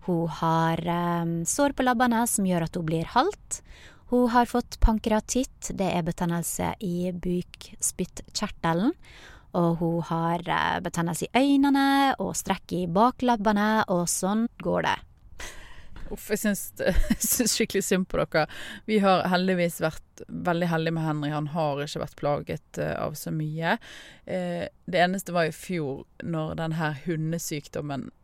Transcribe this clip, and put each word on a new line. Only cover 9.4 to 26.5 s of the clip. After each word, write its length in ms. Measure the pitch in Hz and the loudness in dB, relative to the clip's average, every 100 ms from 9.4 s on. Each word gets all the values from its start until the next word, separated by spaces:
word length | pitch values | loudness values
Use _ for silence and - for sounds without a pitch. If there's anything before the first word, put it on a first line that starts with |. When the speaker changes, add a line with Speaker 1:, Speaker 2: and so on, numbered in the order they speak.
| - | -6
Speaker 1:
Og 240 | 185 170 170 | 0 2 2
hun 240 | 170 170 | 0 0
har, 380 | 165 165 165 170 | -2 -2 0 0
eh, 400 | 175 160 156 170 | 0 0 2 0
betennelse 480 | 175 170 170 165 - | -2 -2 -2 -2 0
i 120 | 240 | 2
øynene 760 | 277 277 277 277 277 277 277 - | 4 6 6 4 4 4 4 2
og 140 | 202 | -2
strekk 380 | - - 190 - | -4 -2 -4 -2
i 160 | 170 180 | -4 0
baklabbene, 960 | 170 240 - 254 240 208 208 214 220 - | 4 4 4 2 2 4 4 4 2 2
og 200 | 180 170 | 0 0
sånn 400 | - 185 214 233 - | 0 0 0 0 -4
går 180 | 170 175 | -2 0
det. 140 | - - - - - - - - - - - - - | 0 -2 -6 -20 -20 -14 -14 -14 -16 -16 -14 -12 -10
Speaker 2:
Uff, 160 | 202 - | -10 -4
jeg 80 | 214 | 0
synes, 220 | 214 196 - | 0 -2 -6
<laughs> 60 | - | -2
jeg 440 | - 185 - 214 | 2 4 4 2
synes 300 | - - 226 - | 2 2 2 2
skikkelig 280 | 220 196 185 | 0 0 2
synd 220 | 185 185 | 0 2
på 80 | 170 | 0
dere. 280 | 147 165 151 - - - - | 0 0 0 -4 -12 -12 0
Vi 100 | 214 | 4
har 200 | 196 180 170 | 6 4 4
heldigvis 480 | 180 185 185 170 - | 2 2 2 0 0
vært 400 | 160 - - - - | -2 -4 -14 -20 -12
veldig 400 | 165 175 170 175 | -6 -2 0 0
heldige 280 | 165 160 165 | 0 0 0
med 80 | 160 | -2
Henry. 260 | 151 147 | -2 -2
Han 160 | 151 151 | -4 -4
har 260 | 165 156 143 | -2 -2 -2
ikke 200 | 147 - | -6 -6
vært 160 | - - | -8 -4
plaget, 600 | 147 147 151 160 _ - | -2 -2 -4 -8 _ -6
eh, 120 | 156 - | -4 -4
av 160 | - 151 | -6 -6
så 120 | - 160 | -6 -4
mye. 420 | 156 156 165 220 - - - - - | -4 -2 -2 -2 -4 -20 -20 -20 -8
Eh, 420 | 185 180 175 - _ - | -6 -4 -6 -8 _ -4
det 80 | 180 | 2
eneste 360 | 175 190 - 175 | 2 2 -2 0
var 120 | 160 | 0
i 80 | 160 | -4
fjor, 480 | - 180 147 135 - _ | -6 -4 -4 -6 -12 _
når 340 | - 165 156 | -6 -4 -4